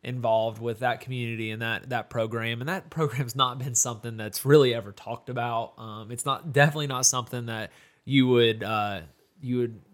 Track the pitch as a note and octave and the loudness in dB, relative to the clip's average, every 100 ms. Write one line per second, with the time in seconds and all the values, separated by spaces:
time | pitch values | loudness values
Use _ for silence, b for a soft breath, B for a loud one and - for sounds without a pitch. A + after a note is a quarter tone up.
0 | - B2 A#2 A2 A2+ A2 A#2 A2+ B2 A2+ | -8 -4 2 2 0 -4 -6 -2 -2 -4
1 | - B2+ A#2 A2+ A2 A2 A#2 A2 - B2 | -6 -6 -4 -4 -6 -4 -4 -4 -4 -6
2 | G#2+ A#2+ A2+ A2+ A2+ A#2 C3 F#3 - - | -4 -4 -2 -2 -4 -4 -6 -8 -8 -2
3 | D#3 B2 B2+ C3 B2+ B2 C3 A#2 B2+ A2 | -2 -2 -4 0 -2 -2 -4 -2 -2 -4
4 | A#2 A2+ G#2+ - C3 D3+ C3 A#2 G#2 G2 | -10 -8 -8 -6 6 8 8 4 -6 -16
5 | - A#2 - B2 A#2+ A#2 A#2 - A2+ G#2+ | -10 -10 -8 -6 -2 -4 -6 -10 -14 -14
6 | G#2+ A#2+ - C3+ E3 C#3 C#3+ D3+ C#3+ C3 | -12 -8 -4 -4 -2 6 6 4 -4 0
7 | B2+ C3 A#2+ B2 A#2 A2+ G#2+ b b b | 2 0 -2 -6 -6 -6 -8 b b b
8 | - C#3 B2+ A#2+ A#2 A2 G2+ A2 G#2 G2 | 0 4 6 8 6 4 -2 -2 -2 -4
9 | D#2+ _ _ _ C3 B2 A#2+ A2 _ | -10 _ _ _ -4 -2 -2 -6 _